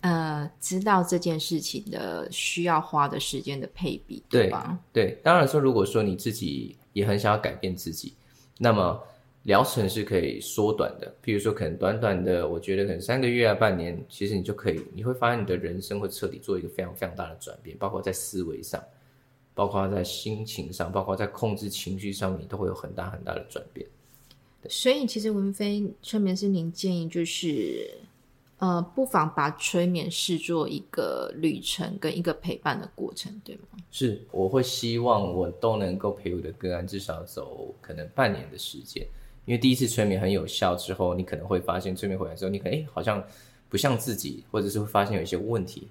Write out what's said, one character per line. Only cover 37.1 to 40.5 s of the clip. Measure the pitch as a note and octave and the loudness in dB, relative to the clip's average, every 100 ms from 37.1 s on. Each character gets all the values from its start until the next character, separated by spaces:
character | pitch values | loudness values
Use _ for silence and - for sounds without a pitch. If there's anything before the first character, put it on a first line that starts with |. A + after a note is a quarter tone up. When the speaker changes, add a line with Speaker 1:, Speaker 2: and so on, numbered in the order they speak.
| D#2+ | -8
Speaker 2:
走 | E2 - C#2+ - - - | -8 -10 -10 -10 -12 -14
可 | - | -12
能 | D#3+ - | -12 -10
半 | - B2 | 0 2
年 | - - | 2 -6
的 | - | -10
时 | - - | -10 -10
间。 | - - - - - - | -10 -10 -8 -12 -16 -16
因 | - | -2
为 | A#2+ | 4
第 | C3 | 6
一 | |
次 | B2 B2+ | 6 4
催 | A2+ G#2 | 4 2
眠 | F#2+ | 4
很 | F#2 | 2
有 | G2 | 2
效 | D#2+ | 0